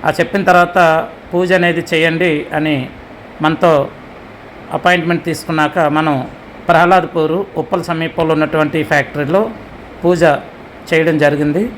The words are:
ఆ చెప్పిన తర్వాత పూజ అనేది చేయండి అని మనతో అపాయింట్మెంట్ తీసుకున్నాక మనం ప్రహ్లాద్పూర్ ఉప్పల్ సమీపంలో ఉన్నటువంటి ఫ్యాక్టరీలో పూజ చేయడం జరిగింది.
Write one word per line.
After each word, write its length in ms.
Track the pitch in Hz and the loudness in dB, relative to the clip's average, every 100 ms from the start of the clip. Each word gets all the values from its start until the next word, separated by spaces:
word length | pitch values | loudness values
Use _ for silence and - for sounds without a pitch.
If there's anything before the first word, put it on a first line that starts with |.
ఆ 60 | 160 156 | -2 -2
చెప్పిన 240 | 165 202 | 0 0
తర్వాత 640 | 196 180 175 190 170 160 - - - | 2 4 4 4 4 2 -2 -12 -6
పూజ 180 | 175 185 | -4 2
అనేది 320 | 185 175 165 165 | 2 2 0 -2
చేయండి 520 | 165 165 165 180 151 - | 0 2 2 0 0 -2
అని 360 | 156 156 143 127 - - - - - | -4 0 -2 -4 -12 -20 -20 -20 -2
మనతో 480 | 156 156 175 151 139 - - - - - - - - | -2 2 2 2 0 -8 -20 -20 -20 -20 -20 -20 -10
అపాయింట్మెంట్ 540 | 156 180 180 165 165 | -2 2 2 2 -2
తీసుకున్నాక 540 | - 165 - 156 151 180 | -2 -6 -4 -2 0 0
మనం 520 | 156 151 156 139 123 - - - - | 0 2 0 -2 -4 -12 -20 -16 0
ప్రహ్లాద్పూర్ 640 | 170 175 185 180 170 156 | 4 6 4 2 -2 0
ఉప్పల్ 520 | 170 196 - 151 180 | -2 -4 -6 -4 -4
సమీపంలో 480 | 165 165 160 - 160 | -4 -4 -4 -2 0
ఉన్నటువంటి 480 | 156 151 160 151 156 | 2 2 0 0 0
ఫ్యాక్టరీలో 680 | 151 147 135 147 143 180 226 - - - - - | 0 0 0 -4 0 0 0 -6 -16 -18 -20 -4
పూజ 180 | 170 175 165 143 - - - - - | 0 2 2 0 -4 -18 -20 -20 -2
చేయడం 240 | 165 160 156 | 0 2 2
జరిగింది. 540 | 147 143 147 151 226 | 2 2 0 0 -2